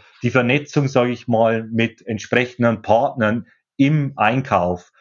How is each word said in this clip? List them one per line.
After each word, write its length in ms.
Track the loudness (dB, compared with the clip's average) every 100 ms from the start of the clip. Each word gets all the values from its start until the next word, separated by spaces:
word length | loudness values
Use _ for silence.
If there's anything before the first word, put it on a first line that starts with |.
| _ -6
die 80 | -2
Vernetzung, 580 | 0 2 0 0 -2 0
sage 220 | 0 0
ich 160 | -2 -2
mal, 380 | 2 2 0
mit 420 | -4 -2 -2 -4 -10
entsprechenden 760 | -8 -2 -2 -2 0 0 0
Partnern 640 | 2 2 2 0 -2 -2 -6 _ _ 0
im 360 | 2 2 -2 0
Einkauf, 760 | 0 0 0 0 0 -4 -8 _